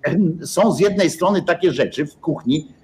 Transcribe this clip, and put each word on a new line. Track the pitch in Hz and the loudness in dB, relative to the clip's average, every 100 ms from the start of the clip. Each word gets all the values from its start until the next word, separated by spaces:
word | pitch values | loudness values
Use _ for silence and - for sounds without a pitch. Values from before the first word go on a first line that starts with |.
| 147 | 0
e, | 165 180 - - | 0 0 -2 -6
są | - 147 | 0 2
z | 127 | 4
jednej | 202 190 170 | 2 2 0
strony | - 180 196 | 2 0 0
takie | 175 175 185 | 0 0 0
rzeczy | 127 107 - 147 | 0 -2 -2 -8
w | - | -6
kuchni | - 147 117 151 - - | -6 -4 -2 -2 -4 -20